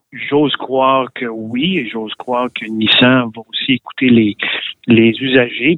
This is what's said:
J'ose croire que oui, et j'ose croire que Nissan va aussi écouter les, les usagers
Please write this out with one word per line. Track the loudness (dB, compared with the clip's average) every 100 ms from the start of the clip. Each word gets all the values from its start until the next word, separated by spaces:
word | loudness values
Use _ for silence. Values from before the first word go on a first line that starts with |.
| _
J'ose | -16 -2 0 2 0
croire | -4 0 2 2 -2
que | -6
oui, | -8 -8 -8 -4 -2 -2
et | -4
j'ose | -8 -10
croire | -10 -6 -4 -4
que | -6 -8
Nissan | -2 0 4 4 4 0
va | -6 -12
aussi | -6 -2
écouter | -2 -4 -2 4
les, | 4 4 0 -6 -6 -8 -6 2
les | 4 4 2
usagers | 0 2 2 0 -2